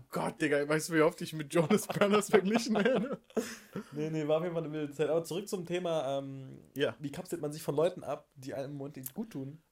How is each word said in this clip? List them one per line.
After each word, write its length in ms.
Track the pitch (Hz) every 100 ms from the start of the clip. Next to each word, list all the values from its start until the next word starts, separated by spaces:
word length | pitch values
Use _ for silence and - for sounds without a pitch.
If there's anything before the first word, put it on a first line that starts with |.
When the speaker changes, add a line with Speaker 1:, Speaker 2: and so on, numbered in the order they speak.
| -
Speaker 1:
Gott, 300 | 170 170 -
Digga, 280 | 156 143 147
weißt 220 | 156 156
du, 40 |
wie 60 | 160
oft 180 | 156 -
ich 100 | 180
mit 200 | 156 147
Jonas 320 | 170 151 208 -
Brothers 420 | - 202 208 202
verglichen 440 | 202 185 233 233
werde? 460 | 208 202 262 254 - -
<laughs> 40 | - - 226 - - -
Speaker 2:
Nee, 180 | 143 156
nee, 160 | 156 151
war 80 | 156
auf 40 |
jeden 120 | 180
Fall 100 | 165
eine 80 | 151
wilde 200 | 156 147
Zeit. 160 | 143 151
Aber 120 | 165
zurück 240 | 165 170 208
zum 160 | 202 175
Thema, 520 | 175 180 160 135 139
ähm, 400 | 139 135 135 135 -
Speaker 1:
Ja. 200 | 135 139 -
Speaker 2:
wie 120 | 139
kapselt 300 | 170 185 170
man 100 | 147
sich 100 | 151
von 120 | -
Leuten 280 | 143 170 -
ab, 240 | - 147 -
die 200 | - 131
einem 180 | 110 139
im 40 | 143
Moment 180 | 139 139
nicht 160 | 135
gut 160 | - 233
tun? 320 | 143 135 151 _